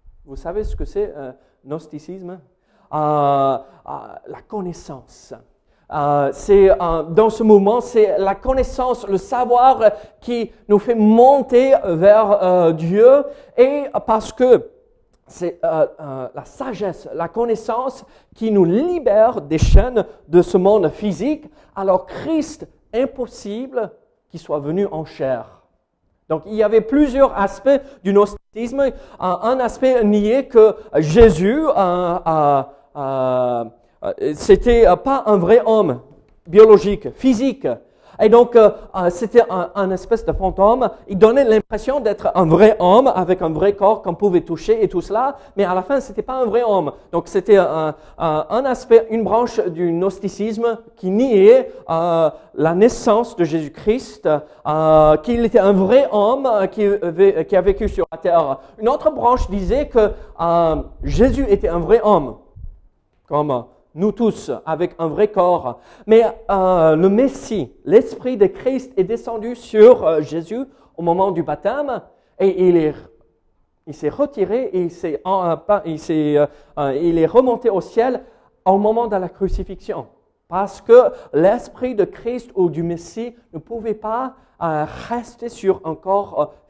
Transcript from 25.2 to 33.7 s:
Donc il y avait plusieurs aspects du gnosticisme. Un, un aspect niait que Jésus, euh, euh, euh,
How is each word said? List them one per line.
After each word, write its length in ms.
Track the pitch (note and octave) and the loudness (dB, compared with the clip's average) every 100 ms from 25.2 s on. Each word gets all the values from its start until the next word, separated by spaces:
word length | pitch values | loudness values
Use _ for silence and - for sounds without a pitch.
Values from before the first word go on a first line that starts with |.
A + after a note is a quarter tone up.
| C3+ B2 A2 _ _ _ _ _ _ _ - | -6 -6 -10 _ _ _ _ _ _ _ -8
Donc 140 | D#3 F#3+ | -8 -6
il 80 | |
y 80 | G#3+ | -2
avait 180 | G#3 A3 | 0 0
plusieurs 580 | G#3+ C#4 D4 C4 C4+ - | 0 0 0 2 0 0
aspects 400 | G3 - C4 C#4 C#4 - | -6 -2 0 0 -2 -10
du 120 | F#3 | 0
gnosticisme. 720 | G3 G3+ G#3 _ G#3+ A#3 C4+ C4+ - - - | 2 0 -2 _ -12 -8 -4 -4 -6 -16 -8
Un, 180 | F#3 - | -6 -4
un 180 | A3 C4 | -4 -2
aspect 420 | A#3 - C4 B3+ | -4 -2 0 2
niait 440 | G#3 G#3 G#3 C4 C4+ | 2 0 0 -2 2
que 300 | A#3 G#3+ - - D3 | 4 4 4 -6 -4
Jésus, 680 | D3+ F#3+ A3+ D#3 G3 C#4+ | 0 6 6 4 0 0
euh, 560 | D#4 G3+ F#3 F3+ F3 F3 E3 | -2 0 0 -2 -4 -4 -2
euh, 360 | D#3 D3 C#3 C3 - _ D3 | 0 2 0 -2 -12 _ -12
euh, 680 | C3+ C3+ B2+ B2+ B2 A#2+ A2+ | -8 -4 -2 -2 -2 -4 -8